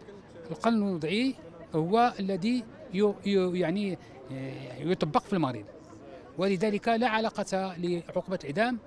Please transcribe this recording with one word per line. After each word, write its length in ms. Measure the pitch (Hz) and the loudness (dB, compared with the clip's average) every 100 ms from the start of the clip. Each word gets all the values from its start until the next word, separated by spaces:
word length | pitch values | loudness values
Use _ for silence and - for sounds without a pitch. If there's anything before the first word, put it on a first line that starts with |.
| - - - - - | -18 -18 -18 -16 -12
القانون 380 | 165 233 233 202 | 0 2 4 2
الوضعي 460 | 175 151 202 262 254 - - - | 0 0 2 2 -2 -10 -16 -4
هو 380 | 160 165 220 240 240 | 0 4 6 4 4
الذي 440 | 190 190 208 247 214 - - | -2 0 2 0 -2 -12 -6
ي-، 200 | 180 208 196 202 | 2 2 2 2
ي-، 320 | 196 185 180 | 4 4 2
يعني، 400 | 165 190 202 170 - - - | 2 2 -2 -4 -10 -18 -12
آه، 460 | 131 135 131 - - | -8 -8 -10 -12 -6
يطبق 440 | 151 180 165 233 | -2 0 4 2
في 100 | - | 2
المغرب، 320 | 190 143 113 104 - - - - - - - | 2 2 0 -8 -16 -18 -18 -16 -18 -14 -2
ولذلك 500 | 190 190 214 208 233 | 0 2 2 0 2
لا 200 | 226 233 | 2 2
علاقة 640 | 220 220 - 202 190 190 175 | 2 0 -2 -2 -2 -2 -4
لعقوبة 600 | 175 170 165 185 175 190 | -2 -2 -2 -4 -2 -4
الإعدام 360 | 139 147 - - | -2 0 2 0